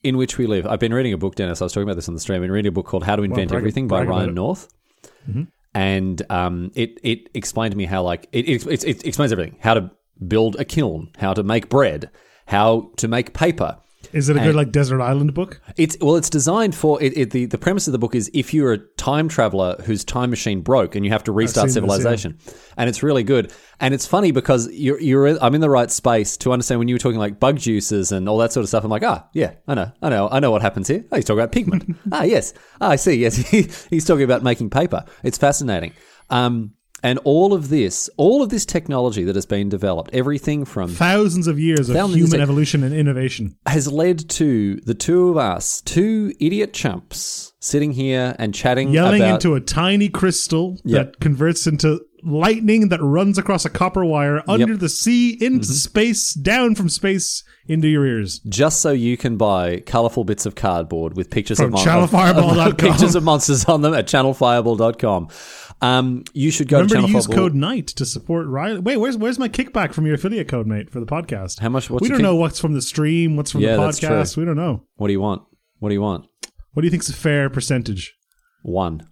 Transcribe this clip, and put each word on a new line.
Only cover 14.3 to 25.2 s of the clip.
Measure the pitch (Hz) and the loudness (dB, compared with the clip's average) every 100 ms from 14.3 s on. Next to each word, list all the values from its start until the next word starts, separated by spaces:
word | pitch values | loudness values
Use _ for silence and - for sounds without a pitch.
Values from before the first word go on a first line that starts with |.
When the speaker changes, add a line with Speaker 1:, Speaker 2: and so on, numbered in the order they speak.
| 147 | 2
Speaker 2:
a | |
Speaker 1:
And | 160 | 2
Speaker 2:
good, | |
like, | 151 139 | 2 2
desert | 143 135 131 | 0 0 0
island | 123 139 147 | 0 0 0
book? | 139 190 - - - | -2 -8 -10 -12 -2
Speaker 1:
It's, | 160 - | -2 0
well, | 147 | 2
it's | 165 - | 2 2
designed | 151 135 202 214 - | 0 0 2 0 0
for, | 156 147 | 0 2
it, | 143 151 | 0 0
it, | 120 | -2
the, | 131 123 | -2 -4
the | - | -2
premise | 175 196 170 | -2 -2 -2
of | |
the | 127 | -2
book | 113 | -2
is | 123 101 | -2 -2
if | 143 127 | -4 0
you're | 156 135 | 0 2
a | 107 | 0
time | - - 151 147 160 | -4 -6 -2 0 0
traveler | 156 110 98 90 - | 0 0 2 -2 -2
whose | 113 104 | -4 -4
time | - 123 123 | -4 -4 -2
machine | 117 113 95 | -2 -4 -4
broke | 85 131 87 | 2 2 2
and | 101 | -2
you | 101 | 0
have | 107 | 0
to | - | 0
restart | 104 113 - | 0 0 2
Speaker 2:
I've | 131 | 2
seen | 117 | 2
this, | 95 | 0
yeah. | 98 | 2
Speaker 1:
civilization. | 117 117 87 - - - - - | 0 0 -4 -12 -20 -20 -16 -4
And | 120 | -2
it's | 110 | 0
really | 147 139 | 0 0
good. | 110 131 101 - _ _ | 2 2 0 -10 _ _
And | 131 | -2
it's | 135 - | -2 0
funny | 190 190 | 2 2
because | 131 - 127 117 | 2 2 2 0
you're, | - 139 143 | -2 -2 0
you're | 156 135 | 2 4